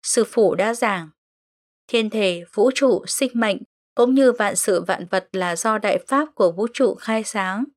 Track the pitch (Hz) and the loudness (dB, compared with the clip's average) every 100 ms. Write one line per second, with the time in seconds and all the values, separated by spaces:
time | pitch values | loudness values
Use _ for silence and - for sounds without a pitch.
0 | - - 214 - 202 160 208 233 226 190 | -2 -2 0 2 2 2 -2 -2 -2 -2
1 | 156 _ _ _ _ _ _ _ _ 233 | -8 _ _ _ _ _ _ _ _ -2
2 | 220 220 196 175 175 - 240 262 269 196 | -2 -2 -2 -2 -6 0 2 2 2 2
3 | - - 269 233 220 202 - _ _ - | -2 -4 -2 0 -2 -2 -10 _ _ 0
4 | 247 262 262 240 202 - - 185 180 190 | 4 6 4 4 -2 -2 0 0 0 -6
5 | 175 190 - 190 180 170 226 214 208 185 | -4 -6 -4 -6 -4 -2 -2 -2 0 -2
6 | - 269 311 - 185 170 226 - 240 190 | 0 -2 -2 0 0 2 -6 0 -2 -2
7 | - 220 214 214 190 196 285 | -4 -4 -4 -6 -6 -4 -8